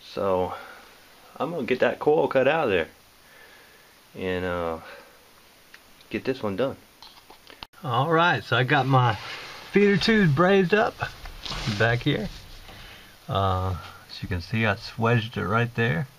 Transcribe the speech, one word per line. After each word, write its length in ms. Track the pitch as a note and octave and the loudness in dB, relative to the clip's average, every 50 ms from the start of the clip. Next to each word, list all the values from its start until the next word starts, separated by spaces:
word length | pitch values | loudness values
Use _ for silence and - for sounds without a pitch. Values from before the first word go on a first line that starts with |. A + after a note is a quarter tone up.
| - | -20
So, 520 | - - - F#2 G2 F#2 F#2 F#2 F2 - - - - - - - - - - - - - - - - - | -12 -6 -4 -2 0 0 0 0 -2 -6 -10 -14 -18 -20 -20 -20 -20 -20 -20 -20 -20 -20 -20 -20 -20 -10
I'm 160 | - A#2+ D3+ E3+ | -8 -8 -6 -4
gonna 100 | E3+ B2+ | -6 -2
get 160 | G#2 B2+ B2 | -2 0 0
that 220 | - B2 - - | 2 0 0 0
coil 260 | - D3+ D3+ E3 D3+ | 2 2 2 4 2
cut 220 | C3 - C3+ B2+ C3 | 2 2 2 4 4
out 160 | D3+ E3 D#3 | 2 2 2
of 60 | A#2+ | 2
there 180 | G2 F2 D#2+ - - - _ _ _ _ _ - - - - - - - - - - - - - _ - _ _ - | 2 0 0 -2 -6 -20 _ _ _ _ _ -20 -20 -20 -20 -20 -20 -20 -20 -20 -20 -20 -20 -20 _ -20 _ _ -12
and, 280 | B2 A#2 A2+ A2 F2+ F2+ | -8 -4 -4 -2 -2 -2
uh, 340 | F#2 F2 F2 F2 E2 E2 E2 - - - - - - - - _ _ _ - - - - - - - - - _ - - - - - | -4 -4 -2 -4 -4 -4 -6 -10 -16 -20 -20 -20 -20 -20 -20 _ _ _ -20 -20 -20 -20 -20 -20 -20 -20 -20 _ -20 -20 -20 -20 -10
get 140 | - A2 - | -10 -6 -4
this 180 | - C3+ - - | -4 -6 -4 -4
one 140 | G#2+ G2 | -6 -4
done. 200 | F#2 A#2+ C3+ A#2 - - - _ _ - - - - _ _ - - - - - - - _ _ - - | -2 -4 -4 -4 -10 -16 -20 _ _ -20 -20 -20 -20 _ _ -20 -20 -20 -20 -20 -20 -20 _ _ -12 -6
All 260 | D3+ A2+ A#2+ C3+ D#3+ | -2 0 0 2 2
right, 320 | E3 D#3+ E3+ F3 E3 A2+ F#2+ | 2 2 4 4 2 0 -2
so 140 | - B2+ | 0 0
I 80 | A#2+ C3 | 0 2
got 220 | B2 D3 C#3+ C3 | 2 2 2 2
my 280 | C3 C3+ C3 B2 A#2+ G#2+ - - - - - - - - - - - | 4 4 4 4 4 2 -2 -6 -12 -12 -12 -14 -14 -16 -16 -18 0
feeder 260 | - G3 G3+ G3+ G3+ | 4 4 6 6 4
tubes 360 | F#3+ - - A3+ G#3+ G3+ E3+ C#3 | 4 2 4 4 6 6 4 6
brazed 420 | C3+ F3 F3+ G3 G3 F#3+ E3+ - | 4 4 6 6 4 4 4 4
up 220 | G#3 A3+ - - - - - - - - - - - - - - - - - G#2+ G2+ | 2 2 0 -2 -6 -10 -10 -10 -14 -16 -16 -16 -12 -10 -10 -8 -6 -4 -4 0 0
back 220 | A2 A#2 A#2+ A#2+ | 2 2 2 0
here. 280 | - C#3 C#3 - G#3+ F#3 - - - - - - - - - - - - - - - - - - - - | 0 -2 -2 -2 -4 -6 -10 -12 -16 -18 -20 -20 -20 -20 -20 -20 -20 -20 -20 -20 -20 -20 -20 -20 -10 -4
Uh, 480 | - G2 G2 F#2+ F#2 F#2 F#2 F#2+ F#2+ D#2 - - - - - - | -2 0 0 0 0 0 -2 -4 -4 -6 -8 -14 -18 -20 -20 -20
as 100 | - - | -14 -12
you 80 | - F#2+ | -8 -6
can 120 | F#2 F2 | -6 -6
see, 260 | E2+ - - A2+ A2+ | -6 -4 -2 0 0
I 80 | A2 G2 | 0 0
swedged 640 | - - - - - A2+ A2+ A#2+ A#2+ G#2+ A2 - | -2 -6 -14 -8 -2 2 4 4 2 2 0 -6
it 100 | G2+ F#2 | -6 -4
right 260 | F2+ G2+ A2+ A#2 A#2 - | 0 0 0 0 0 0
there 320 | - A#2 A#2 C#3+ E3+ D3+ - - | 0 0 0 0 -2 -4 -6 -8